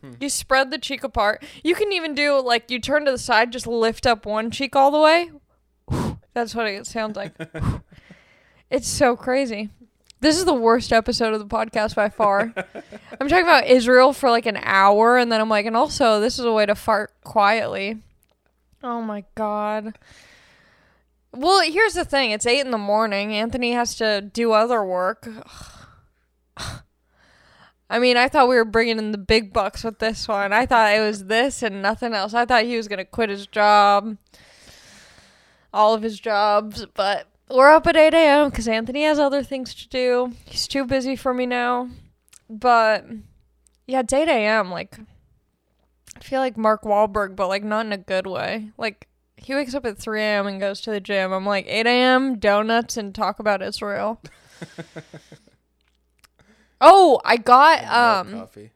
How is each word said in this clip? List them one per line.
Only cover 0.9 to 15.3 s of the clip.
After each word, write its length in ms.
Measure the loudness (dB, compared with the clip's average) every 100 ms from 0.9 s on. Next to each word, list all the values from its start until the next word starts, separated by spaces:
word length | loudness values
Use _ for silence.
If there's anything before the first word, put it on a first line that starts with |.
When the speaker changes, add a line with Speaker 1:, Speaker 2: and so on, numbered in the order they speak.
| -8
Speaker 2:
apart. 400 | -8 -2 -2 -2 -8 -8
You 120 | -4
can 180 | -2 -2
even 220 | -2 -4
do, 260 | -2 0 0
like, 300 | 2 -2 -2
you 100 | -8
turn 240 | -2 -2
to 60 | 0
the 80 | -4
side, 340 | 0 0 0
just 140 | -4 -8
lift 400 | -2 -2 0 -2
up 180 | -2
one 260 | -2 -6 -6
cheek 240 | -6 -4
all 160 | 2 2
the 80 | 4
way. 300 | 4 4 0 -14 _ _ _ _ _
<sighs> 280 | -6 -6 -8 _
That's 220 | -8 -6
what 120 | -4 -6
it 200 | -6 -10
sounds 300 | -8 -8 -8
like. 180 | -12 _
Speaker 1:
<laughs> 440 | -16 -8 -6 -6 -10 -20 _ -20 _ _ _ _ _
Speaker 2:
It's 180 | -6 -4
so 260 | 0 0 0
crazy. 520 | -2 -2 -2 -6 -12 -14 _ _ _ _
This 180 | 0 2
is 80 | 0
the 80 |
worst 360 | 0 2 2 2
episode 420 | 0 0 -2 -2
of 40 | -4
the 80 | -6
podcast 480 | -6 -4 -4 -4
by 140 | -2 -4
far. 440 | 0 0 2 -2
Speaker 1:
<laughs> 680 | -6 -12 -14 -18 -20 -20 -8
Speaker 2:
I'm 80 | 0
talking 160 | 2
about 220 | 4 4 6
Israel 480 | 4 6 6 6
for, 160 | 4 0
like, 160 | 0 0
an 120 | -6
hour, 560 | -2 4 4 6 4 4
and 120 | 2